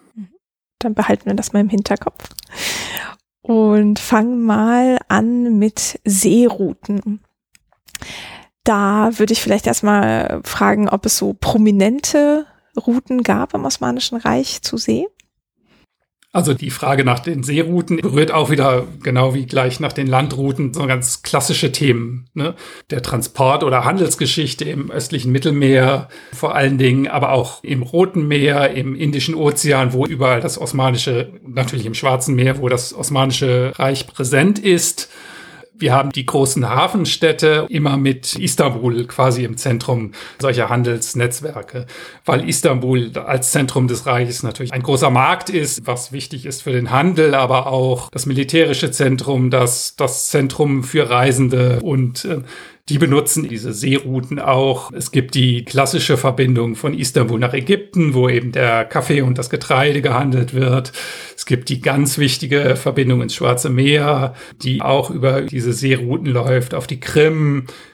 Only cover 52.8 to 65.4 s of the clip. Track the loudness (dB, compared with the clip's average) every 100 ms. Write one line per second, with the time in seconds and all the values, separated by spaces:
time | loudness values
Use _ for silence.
52.8 | -2 0 4 2 2 -2 -2 -6 -8 -4
53.8 | 0 0 0 -6 -4 -4 2 2 2 0
54.8 | -6 -10 -4 -2 -2 0 2 0 -2 -2
55.8 | 0 0 0 0 0 0 2 2 0 -4
56.8 | -4 -4 -2 0 0 0 0 -2 0 -2
57.8 | 0 0 2 2 2 2 -2 0 2 2
58.8 | 0 -2 0 0 2 0 -4 -6 0 2
59.8 | 2 2 0 0 0 0 0 0 0 0
60.8 | -2 -10 -14 -14 -16 -12 -4 -4 -2 -4
61.8 | -2 0 0 0 0 -2 -2 0 0 0
62.8 | -2 0 2 2 0 -2 -2 0 0 2
63.8 | 2 2 2 0 -2 -6 -20 -10 -4 -2
64.8 | 0 0 0 -2 0 0